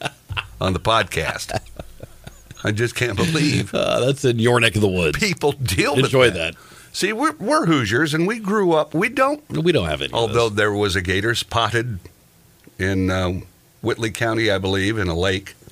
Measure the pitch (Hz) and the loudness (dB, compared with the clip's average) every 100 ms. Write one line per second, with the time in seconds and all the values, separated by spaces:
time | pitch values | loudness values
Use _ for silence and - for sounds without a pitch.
0 | - - - - - - 95 90 110 110 | -10 -10 -10 -10 -10 -4 -2 0 2 2
1 | 95 - 78 - - - - - - - | 2 -4 -4 -6 -6 -8 -8 -14 -18 -18
2 | - - - - - - 107 107 120 - | -20 -20 -20 -20 -20 -8 -4 -2 -2 -2
3 | 123 98 170 160 147 120 - - - 117 | -2 0 0 2 2 0 -2 -2 0 2
4 | 123 139 127 117 117 123 113 107 104 92 | 0 0 0 2 2 4 2 2 2 2
5 | 80 - 208 - 143 139 127 - 214 - | 0 0 -2 0 -2 -2 -2 0 2 2
6 | 135 131 120 90 82 - - - - - | 2 4 4 2 -4 -8 -16 -20 -14 -4
7 | 190 220 311 302 208 311 190 147 104 120 | -2 0 -2 -2 0 2 4 2 2 2
8 | 160 156 180 233 190 214 180 156 156 156 | 2 0 0 -2 -2 0 4 2 2 0
9 | 233 247 269 294 - 151 170 147 82 71 | 0 2 0 0 -4 -2 2 2 2 -2
10 | 69 117 113 117 113 104 107 104 104 92 | -2 0 2 2 2 2 0 2 0 0
11 | 90 95 113 117 - 117 107 117 120 95 | 0 0 0 -2 -2 0 0 0 -4 -8
12 | - - _ _ _ _ - - 92 95 | -12 -20 _ _ _ _ -18 -4 0 2
13 | 92 92 90 92 92 _ _ _ - 113 | 0 0 -2 -4 -8 _ _ _ -4 -2
14 | 113 - 117 113 110 98 95 98 98 110 | -4 -2 -2 0 2 2 0 0 0 0
15 | 90 82 95 95 - - - | 0 0 0 0 -4 -16 -20